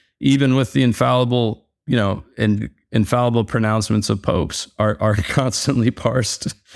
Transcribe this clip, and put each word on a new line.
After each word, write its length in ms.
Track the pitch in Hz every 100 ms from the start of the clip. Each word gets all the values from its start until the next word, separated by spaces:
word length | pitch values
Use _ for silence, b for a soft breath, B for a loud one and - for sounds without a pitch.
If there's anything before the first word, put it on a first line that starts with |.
| b b
Even 340 | 139 139 139 131
with 180 | 127
the 80 | 139
infallible, 880 | 127 110 123 127 123 123 113 107 _ _ -
you 120 | 120
know, 260 | 101 90 - -
and 320 | 104 104 113 _ -
infallible 520 | 117 104 123 123 117
pronouncements 640 | 107 117 110 110 101 107 -
of 120 | 104
popes 500 | - 104 - - - -
are, 180 | 107 -
are 160 | 107 104
<laughs> 140 | -
constantly 640 | - 131 - - 127 117
parsed 640 | - 113 127 113 - - - B